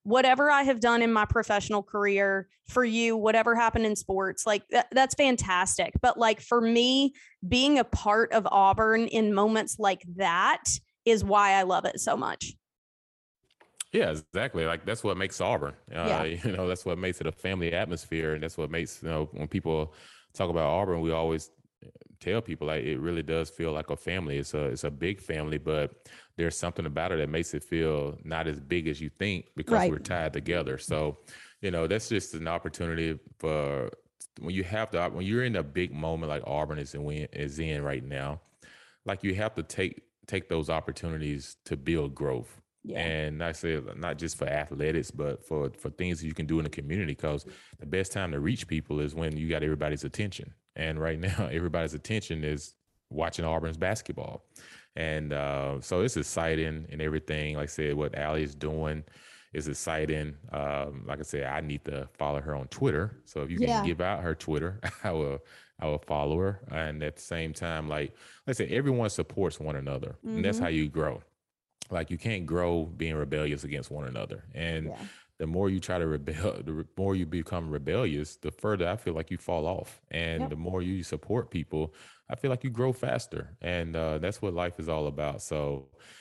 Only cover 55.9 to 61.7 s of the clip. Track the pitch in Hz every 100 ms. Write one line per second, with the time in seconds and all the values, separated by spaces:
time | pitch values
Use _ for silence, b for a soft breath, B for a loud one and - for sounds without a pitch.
55.9 | 90 117 80 73 - 82 80 80 78 78
56.9 | 76 78 78 76 76 76 76 73 - 76
57.9 | 73 73 - 76 78 73 71 76 78 78
58.9 | 78 76 B B B B 78 76 71 -
59.9 | 78 78 76 76 73 - 73 71 71 71
60.9 | 69 - 71 73 73 67 76 78